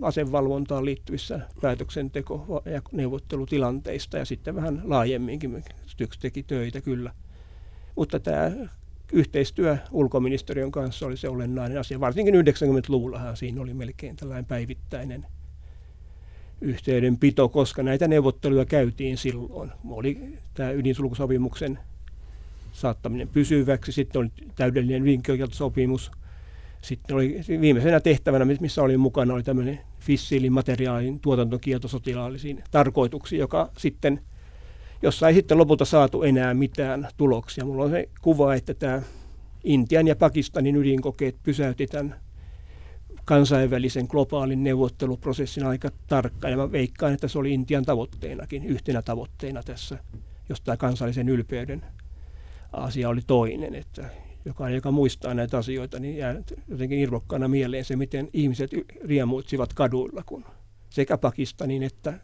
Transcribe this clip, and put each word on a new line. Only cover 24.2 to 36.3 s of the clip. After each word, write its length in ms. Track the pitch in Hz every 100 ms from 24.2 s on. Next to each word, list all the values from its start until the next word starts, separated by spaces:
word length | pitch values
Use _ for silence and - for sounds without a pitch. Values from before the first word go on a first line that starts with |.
| 113 - - -
täydellinen 480 | 127 127 123 131
ydinkieltosopimus. 1080 | 139 135 127 131 131 - 139 135 127 131 - - - - - - - -
Sitten 340 | - 135 - 135
oli 260 | 131 165 165 160
viimeisenä 380 | 151 123 151 160
tehtävänä, 460 | 170 139 - 135 131
mi-, 120 | 139
missä 220 | 165 -
olin 180 | 135 131
mukana, 340 | 131 139 123
oli 100 | 123
tämmöinen 360 | 120 127 123 143 - -
fissiilin 540 | - 139 - 139 131
materiaalin 680 | 131 127 123 131 120 127 139
tuotantokielto 680 | 143 127 117 120 139 127 127
sotilaallisiin 760 | 127 127 123 123 135 143 139 -
tarkoituksiin, 680 | 151 131 131 120 147 - 160
joka 320 | 139 165 160 -
sitten, 440 | 147 - 143 143 - - - - - - - -
jossa 260 | 151 - 160
ei 60 |
sitten 240 | 170 - 156
lopulta 280 | 151 151 139
saatu 380 | 156 135 -
enää 300 | 147